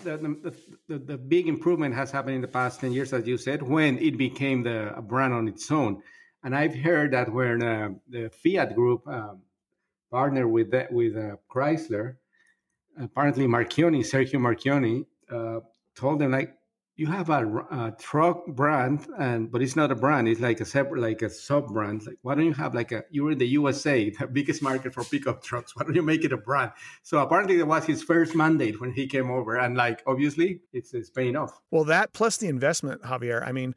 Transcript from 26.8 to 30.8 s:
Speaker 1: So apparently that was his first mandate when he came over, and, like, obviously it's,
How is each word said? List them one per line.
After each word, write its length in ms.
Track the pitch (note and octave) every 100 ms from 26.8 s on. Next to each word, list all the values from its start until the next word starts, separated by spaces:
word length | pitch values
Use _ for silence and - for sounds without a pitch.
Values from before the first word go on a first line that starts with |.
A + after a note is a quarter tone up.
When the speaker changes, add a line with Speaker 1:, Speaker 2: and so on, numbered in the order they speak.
| - -
Speaker 1:
So 160 | - D3+
apparently 380 | C#3 F3 G3 F3+
that 80 | D#3
was 200 | D#3+ D#3
his 160 | D3
first 340 | - E3+ D#3+ E3
mandate 440 | D#3 D#3 A2+ G#2
when 140 | B2
he 140 | A2+ C3+
came 220 | C3+ B2+
over, 280 | B2+ A2 A#2+
and, 180 | B2 B2
like, 260 | A#2+ A2+ C3+
obviously 540 | C3 C#3+ D3 F3+ F3 _
it's, 220 | B2+